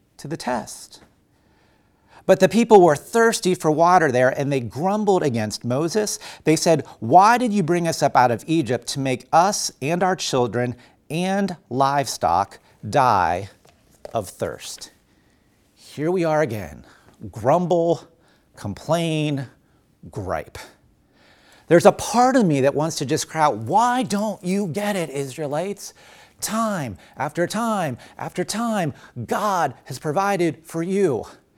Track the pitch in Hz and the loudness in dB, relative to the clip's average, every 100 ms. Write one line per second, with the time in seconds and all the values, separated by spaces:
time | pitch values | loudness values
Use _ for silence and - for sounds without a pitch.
0 | _ - 143 160 - - - - - - | _ -18 -12 -10 -6 -6 -8 -16 -20 -20
1 | - _ _ _ _ _ _ _ _ _ | -20 _ _ _ _ _ _ _ _ _
2 | _ - - 185 185 214 226 208 175 143 | _ -4 2 4 4 4 8 8 8 4
3 | - 233 226 220 185 175 160 151 170 180 | 0 2 2 2 -2 0 0 2 4 4
4 | 156 123 127 135 139 139 120 127 185 214 | 4 4 2 2 -2 -2 -4 -6 -4 -2
5 | 208 185 156 113 107 - 120 139 160 214 | 0 0 0 -2 -4 -6 -4 -2 -2 -2
6 | 208 - - - - 160 180 160 - - | -4 -8 -14 -4 0 2 2 0 -2 -10
7 | 113 175 208 240 247 202 160 175 165 - | 4 6 6 4 2 0 0 0 -2 0
8 | 143 139 123 113 - 165 117 120 - 139 | 2 4 4 2 0 -2 0 -4 -4 -6
9 | 135 127 - 160 185 202 - - 135 175 | -4 -4 0 2 2 0 -6 -8 -4 -2
10 | 185 185 - 135 123 110 123 120 - _ | -2 -2 -2 -2 0 -2 -4 -8 -18 _
11 | - 156 185 196 196 170 _ 123 135 143 | -10 -6 -4 -2 -4 -6 _ -2 0 0
12 | 127 - 87 85 101 - _ _ 110 139 | -2 -2 0 0 0 -8 _ _ -2 2
13 | 127 101 85 90 98 - _ _ _ _ | 4 4 2 -2 -6 -18 _ _ _ _
14 | - 117 101 - 92 58 - - - _ | -10 -8 -8 -8 -8 -8 -14 -16 -18 _
15 | _ _ _ _ _ _ _ _ - - | _ _ _ _ _ _ _ _ -18 -6
16 | 156 185 165 151 151 110 82 64 - _ | -4 -2 0 0 0 -4 -10 -16 -20 _
17 | _ _ 104 - 110 170 175 175 170 160 | _ _ -18 -2 2 2 2 0 0 -2
18 | - _ _ _ _ - 107 95 - 165 | -6 _ _ _ _ -12 -12 -10 -4 -2
19 | 165 156 151 139 123 _ _ _ _ _ | 0 -2 -2 -4 -8 _ _ _ _ _
20 | - - 92 80 - - - _ _ _ | -16 -10 -6 -6 -8 -16 -20 _ _ _
21 | _ _ _ _ _ _ - 170 202 - | _ _ _ _ _ _ 2 6 6 4
22 | - 233 254 262 190 139 135 135 156 - | 0 2 4 4 2 2 2 0 -4 -4
23 | 131 151 - 160 151 110 110 196 240 247 | -4 -4 -4 0 0 0 -2 2 2 0
24 | 202 202 214 180 175 196 202 175 208 202 | -2 -4 -4 -6 -4 -2 -2 -4 -4 -4
25 | 160 139 139 123 147 147 190 202 - - | -4 -6 -8 -8 -6 -4 -6 -8 -14 -20
26 | - - - _ - 214 226 190 127 90 | -20 -20 -20 _ -8 -4 -4 -4 -6 -10
27 | - - 147 165 170 208 233 208 160 120 | -16 -10 -6 -4 -4 -2 -4 -2 -4 -8
28 | - - 156 - 180 208 233 214 160 - | -14 -14 -10 -8 -6 -6 -4 -2 -4 -6
29 | - - 110 233 208 185 147 - - 127 | -14 -14 -6 -4 -2 0 -2 -4 -14 -8
30 | 156 151 196 196 170 156 - 165 170 190 | -4 -2 0 0 -2 -4 -10 -8 -4 0
31 | 190 117 - - _ | 0 0 -6 -18 _